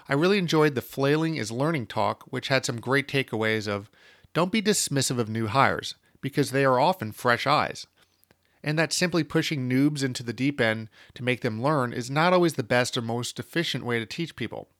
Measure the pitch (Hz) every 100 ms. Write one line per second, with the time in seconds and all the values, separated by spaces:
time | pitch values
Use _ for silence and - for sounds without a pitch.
0 | - 139 180 208 170 160 151 127 - -
1 | 139 151 160 151 107 113 147 160 110 -
2 | 104 110 - 127 - 131 - 117 120 139
3 | 139 139 127 110 110 110 104 101 104 _
4 | - _ _ 156 185 220 208 196 - 139
5 | - 127 107 113 110 131 120 85 - -
6 | _ _ 135 - 120 135 135 127 156 185
7 | 110 - 123 117 135 147 92 - - _
8 | _ _ _ _ _ _ 147 156 156 -
9 | 180 175 147 160 147 151 127 131 143 147
10 | 135 120 117 110 135 143 113 110 107 -
11 | - - 123 123 123 110 135 156 120 117
12 | 120 143 175 180 175 139 110 123 123 131
13 | 113 120 117 - - 170 165 131 113 117
14 | 110 - 160 - 110 53 -